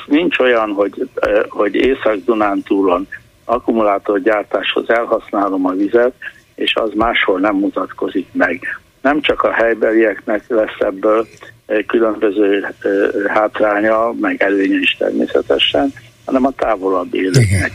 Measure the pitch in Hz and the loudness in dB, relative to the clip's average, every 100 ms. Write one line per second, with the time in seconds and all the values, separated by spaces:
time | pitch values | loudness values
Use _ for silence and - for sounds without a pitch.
0 | - 147 175 - 127 117 107 98 101 - | 0 2 2 2 2 2 0 0 -2 -2
1 | 147 - - 104 - - 101 98 127 135 | -8 -4 0 0 0 0 0 2 2 2
2 | 110 104 90 110 104 98 - 98 95 90 | 0 -2 0 0 2 -2 0 2 2 0
3 | 98 - _ _ - 117 - 113 107 98 | -2 -14 _ _ -4 -2 0 2 2 0
4 | - 101 101 107 98 101 90 - - 117 | 0 0 2 0 0 -4 -2 -4 0 0
5 | 113 110 - 104 101 95 92 92 101 117 | 0 -2 -2 -2 -2 0 -2 0 2 2
6 | 123 - - - _ - - - 110 104 | 2 -2 -18 -18 _ -6 -2 -2 -2 0
7 | 117 110 - 92 104 98 101 95 90 - | 0 0 0 0 2 0 0 -2 -8 -6
8 | - 98 - 135 - - - - _ _ | -6 -4 -6 -2 -2 -2 -8 -12 _ _
9 | 135 151 - - 104 92 113 110 117 113 | -2 0 0 0 0 2 0 2 2 4
10 | 113 95 - 104 - 113 104 - 107 95 | 2 0 -4 -6 -2 -2 -2 -2 -4 0
11 | 107 110 113 - - - - 107 - 117 | 0 0 -2 -10 -20 -18 -4 -4 0 0
12 | 110 107 107 98 101 101 - - 101 98 | 0 0 0 2 2 2 -2 -6 -2 0
13 | 104 101 101 107 107 - 107 104 110 110 | 0 0 -2 0 0 0 0 2 2 2
14 | 117 113 107 90 98 98 95 98 92 - | 0 -2 -4 -2 0 0 2 0 0 -2
15 | 50 52 - 67 - 69 - - 143 - | -2 -2 0 0 0 0 0 0 -2 -4
16 | - _ - 131 135 - 131 101 95 92 | -20 _ -4 0 0 0 -2 -2 0 -2
17 | 87 - 92 131 104 95 - | -2 -4 0 2 2 2 -2